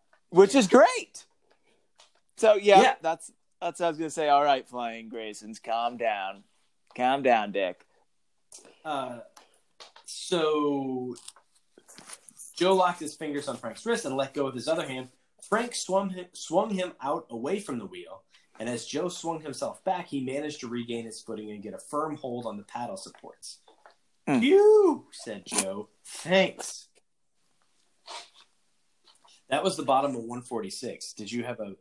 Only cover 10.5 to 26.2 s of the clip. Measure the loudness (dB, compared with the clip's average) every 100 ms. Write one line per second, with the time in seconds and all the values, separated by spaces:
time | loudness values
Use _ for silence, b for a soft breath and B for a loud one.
10.5 | 2 0 0 -4 -6 -6 -10 -16 -20 _
11.5 | _ _ -20 _ -20 -20 -20 -20 -20 -12
12.5 | 0 4 4 4 0 -10 -10 -8 -6 -6
13.5 | -8 -10 -8 -4 -4 -2 -4 -4 -4 -6
14.5 | -4 -4 -4 -4 -8 -12 _ _ _ -4
15.5 | -2 -2 -8 -2 -2 -2 -8 -12 -14 -2
16.5 | 0 0 -2 -6 -6 -6 -6 -6 -8 -6
17.5 | -6 -6 -10 -10 -14 -16 -20 _ _ _
18.5 | -10 -8 -8 -6 -6 -6 -8 -8 -8 -10
19.5 | -8 -10 -8 -6 -6 -6 -8 -6 -6 -8
20.5 | -10 -8 -8 -6 -8 -10 -14 -12 -12 -12
21.5 | -12 -14 -14 -10 -6 -6 -8 -10 -8 -10
22.5 | -12 -12 -12 -10 -12 -14 -20 -20 -20 -20
23.5 | -20 _ _ -20 _ _ _ 0 2 6
24.5 | 8 10 8 6 2 -6 -18 -14 -14 -6
25.5 | -4 -4 -6 -12 _ -20 -10